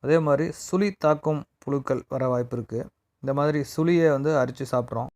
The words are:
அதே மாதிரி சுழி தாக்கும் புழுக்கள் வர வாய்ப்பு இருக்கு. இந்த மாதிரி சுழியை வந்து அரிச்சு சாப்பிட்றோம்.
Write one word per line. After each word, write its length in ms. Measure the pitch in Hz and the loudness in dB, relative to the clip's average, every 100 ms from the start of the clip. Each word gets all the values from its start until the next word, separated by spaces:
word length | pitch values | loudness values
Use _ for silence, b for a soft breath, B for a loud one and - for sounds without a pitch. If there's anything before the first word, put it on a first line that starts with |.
அதே 180 | 127 165 | 4 2
மாதிரி 320 | 151 143 160 | 4 2 0
சுழி 400 | - - 185 202 | -6 -4 0 0
தாக்கும் 520 | 196 156 151 160 151 - _ | 2 2 2 0 -2 -6 _
புழுக்கள் 460 | - 139 131 131 - | -6 -4 -2 -4 -4
வர 200 | 135 127 | -2 0
வாய்ப்பு 280 | 123 123 120 | 0 -2 -6
இருக்கு. 340 | 110 113 - _ _ _ | -6 -8 -8 _ _ _
இந்த 140 | 131 | -4
மாதிரி 300 | 139 147 151 135 - | 0 0 0 -4 -2
சுழியை 320 | 165 175 165 | 2 4 4
வந்து 260 | 139 143 151 | 4 2 0
அரிச்சு 300 | 127 123 131 | 0 -4 -4
சாப்பிட்றோம். 360 | 127 123 113 123 | -2 -2 -6 -8